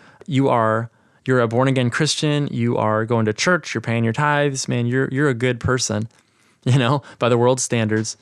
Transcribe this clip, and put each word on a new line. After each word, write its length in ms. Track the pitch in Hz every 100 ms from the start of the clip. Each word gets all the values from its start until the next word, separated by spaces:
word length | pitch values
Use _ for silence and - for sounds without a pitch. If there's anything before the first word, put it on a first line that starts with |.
| - - -
You 200 | 131 135
are, 420 | 123 110 110 117 _ _ _
you're 160 | - 127
a 80 | 117
born-again 420 | 113 135 131 120
Christian. 580 | - 151 - 151 147 143
You 240 | 123 117 120
are 280 | 107 107
going 220 | 110 117 107
to 60 |
church. 420 | 107 180 175 -
You're 60 | 117
paying 240 | 117 117
your 80 | 113
tithes. 560 | 117 147 147 147 135 -
Man, 180 | 123 120
you're, 220 | 131 135
you're 180 | 131 147
a 60 |
good 240 | 117 127 117
person, 500 | - 127 - 107 110 _ _ _
<laughs> 280 | _ _
you 140 | 131 127
know, 240 | 120 147 - -
by 100 | 120
the 100 | 120
world's 260 | 120 127
standards. 520 | - 120 110 107 107 -